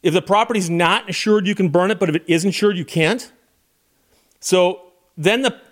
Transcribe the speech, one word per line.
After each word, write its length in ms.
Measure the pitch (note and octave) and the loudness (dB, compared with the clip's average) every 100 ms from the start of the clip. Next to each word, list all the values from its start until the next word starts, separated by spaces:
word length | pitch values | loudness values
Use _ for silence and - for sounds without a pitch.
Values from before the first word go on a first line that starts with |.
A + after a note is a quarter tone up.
If 100 | F3+ | 0
the 100 | F3 | -2
property's 460 | - G3+ A3+ A3 F3 | 0 0 0 -2 -2
not 380 | E3+ E3+ G#3 A3 | 0 0 0 -4
insured, 400 | E3+ A3 G#3+ F#3+ | -4 2 2 2
you 80 | |
can 140 | G3+ F#3 | 0 0
burn 240 | E3 F#3 | 2 0
it, 80 | G#3+ | 0
but 80 | F#3 | -2
if 80 | D#3 | -2
it 80 | - | 0
is 180 | E3+ | 0
insured, 320 | F#3+ - G#3 F#3 | 0 0 0 0
you 80 | |
can't? 460 | D#3 E3+ D#3+ A#3 - _ _ _ _ _ _ _ _ _ _ _ | -4 0 0 0 -8 _ _ _ _ _ _ _ _ _ _ _
So 500 | - F#3 F3+ F3+ - _ _ - | -2 2 2 0 -14 _ _ -4
then 260 | D#3 A#3 | 0 0
the 140 | C4 - - | -2 -4 -20